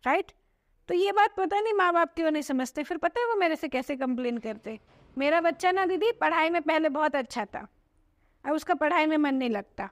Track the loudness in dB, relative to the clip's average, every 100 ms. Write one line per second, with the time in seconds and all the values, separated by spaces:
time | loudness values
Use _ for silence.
0 | 0 -2 -2 _ _ _ _ _ -4 0
1 | 2 4 2 2 0 0 0 2 2 4
2 | 0 0 0 0 -2 -2 -2 -6 -6 -4
3 | -2 -2 -2 0 0 0 -4 -4 -4 -4
4 | -2 -2 -4 -4 -6 -10 -12 -14 _ -20
5 | -16 -4 0 2 2 0 0 2 0 2
6 | 0 0 0 2 0 0 0 0 0 0
7 | 0 0 -4 -6 -8 -10 -14 _ _ _
8 | _ _ _ _ -4 -2 0 0 2 2
9 | 2 2 2 2 0 -2 -6 -12 -12